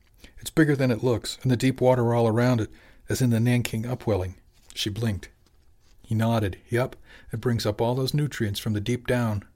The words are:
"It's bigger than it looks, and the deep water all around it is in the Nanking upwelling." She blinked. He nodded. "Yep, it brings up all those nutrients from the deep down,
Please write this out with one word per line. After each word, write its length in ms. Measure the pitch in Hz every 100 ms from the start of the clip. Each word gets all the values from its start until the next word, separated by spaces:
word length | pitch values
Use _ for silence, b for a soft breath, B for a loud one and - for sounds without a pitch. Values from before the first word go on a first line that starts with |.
| _ _ B -
"It's 100 | -
bigger 260 | - 151 135
than 160 | 131
it 120 | 110
looks, 340 | 127 110 - -
and 80 | 131
the 80 | 120
deep 220 | 131 131
water 340 | 127 127 117
all 140 | 117 117
around 340 | 110 123 120
it 80 | 104 b b b -
is 120 | -
in 80 | 127
the 100 | 113
Nanking 460 | 117 123 113 113 117
upwelling." 500 | 123 - 98 92 - - _ - -
She 140 | 107
blinked. 400 | 101 113 95 - _ _ _ _ _ _ -
He 140 | - 110
nodded. 420 | 113 117 101 90 -
"Yep, 280 | 117 131 - B B B
it 80 | 117
brings 260 | 127 117 107
up 140 | 101
all 160 | 117 127
those 180 | 131
nutrients 460 | 147 147 - 110 104
from 140 | 120
the 80 | 104
deep 260 | 104 123 -
down, 380 | 123 117 104 -